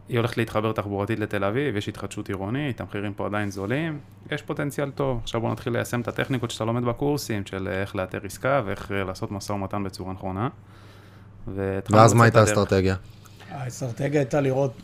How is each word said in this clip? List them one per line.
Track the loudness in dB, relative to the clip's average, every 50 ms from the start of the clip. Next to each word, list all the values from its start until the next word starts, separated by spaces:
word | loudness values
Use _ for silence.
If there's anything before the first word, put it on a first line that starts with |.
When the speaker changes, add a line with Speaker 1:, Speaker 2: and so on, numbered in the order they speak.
| -10 -2
Speaker 1:
היא | 0 0
הולכת | 0 2 2 0
להתחבר | -2 0 0 0 0 2 0
תחבורתית | 0 -2 -2 -2 -2 0 0 0 -2
לתל | -2 -2 -2 0 0
אביב, | 0 0 0 0 0 -2
יש | -2 -4 -4
התחדשות | -6 -8 -10 -8 -8 -8 -6 -6
עירונית, | -6 -4 -4 -4 -2 -2 -2 -4 -4 -6
המחירים | -8 -6 -6 -6 -4 -4 -4
פה | -4 -4
עדיין | -2 -2 -2 -2 -4
זולים, | -4 -4 -4 -2 -2 -2 -2 -4 -6 -8 -10 -16 -20 -20 -10 -8
יש | -8 -8 -6
פוטנציאל | -6 -6 -4 -4 -4 -2 -4 -4 -4
טוב. | -2 -2 -2 0 0 -2 -4
עכשיו | -4 -4 -2
בוא | -2 -2 -2
נתחיל | -2 -2 -2 0
ליישם | 0 -2 -2 -2 -2
את | -2 -2
הטכניקות | -2 -2 -2 0 0 -2 -2 -4
שאתה | -4 -4 -2
לומד | -2 0 0 0
בקורסים, | 0 0 0 0 0 0 0 -2 -2 -4 -4 -4
של, | -4 -6 -6 -4 -2 -2
אה, | -2
איך | -2 -2 -2
לאתר | -4 -4 -2 -4 -8 -8
עסקה | -8 -10 -4 0 2 2 2 0
ואיך, | -2 -4 -6 -6 -4 -2
אה, | -2 -2
לעשות | -2 -4 -6 -6 -6 -6
משא | -6 -4 -4 -4
ומתן | -4 -2 -4 -4 -4 -4
בצורה | -4 -6 -8 -8 -8 -8
נכונה. | -6 -6 -6 -2 -2 -2 -4 -4 -8 -16 -20 -20 -20 -20 -20 -20 -20 -20 -20 -20 -20 -20 -20 -20 -14 -12
והתחלנו | -8 -4 -2 -2 -2 -2 -2 0 6 8 10
Speaker 2:
ואז | 10 10 10
מה | 8 8
Speaker 1:
לצאת | 8 8
Speaker 2:
הייתה | 8 8 8 6
Speaker 1:
לדרך. | 4
Speaker 2:
האסטרטגיה? | 4 4 4 4 4 4 2 0 -4 -10 -18 -20 -20 -20 -20 -20 -16 -12
Speaker 3:
האסטרטגיה | -10 -8 -8 -8 -8 -6 -6 -6 -4 -4 -2 0 2 2
הייתה | 2 2 2 2
לראות | 2 2 2 2 2 0 -2 -6